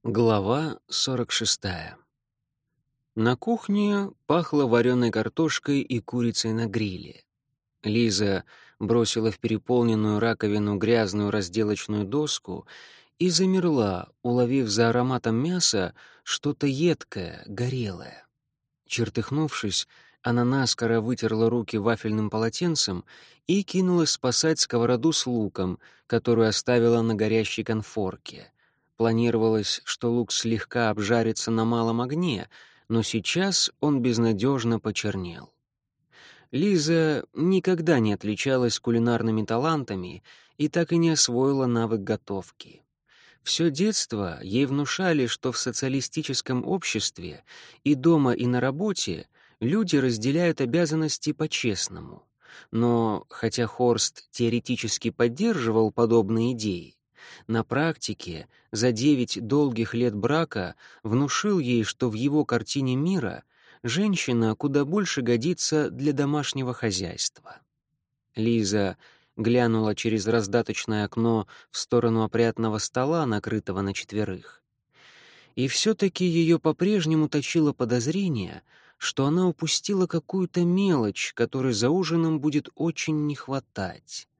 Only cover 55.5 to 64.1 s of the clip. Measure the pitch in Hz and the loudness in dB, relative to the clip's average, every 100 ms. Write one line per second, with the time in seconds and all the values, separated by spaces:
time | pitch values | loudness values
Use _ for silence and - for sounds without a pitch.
55.5 | 185 113 110 110 - 117 117 98 113 117 | 0 2 2 2 2 4 4 4 0 0
56.5 | 120 107 87 - _ _ _ - - - | -2 -4 -4 -10 _ _ _ -20 -20 -4
57.5 | 113 - 127 160 156 - - - 80 - | -2 0 0 -2 -2 -8 -8 -10 -12 -16
58.5 | _ _ 107 123 110 139 139 117 98 110 | _ _ 0 0 2 2 2 0 -4 0
59.5 | 139 147 113 113 117 120 104 117 151 165 | 2 2 0 -2 0 -2 0 0 0 0
60.5 | 107 87 - - - 110 117 143 - 208 | -4 -6 -10 -20 -12 -2 0 2 0 0
61.5 | 190 123 120 107 - 123 107 139 151 - | 0 2 0 0 -2 -4 0 0 0 0
62.5 | 120 - 139 135 127 165 190 107 73 _ | -2 -2 -4 -2 -2 0 -2 -4 -8 _
63.5 | _ - - 123 139 208 | _ -20 -10 -4 0 0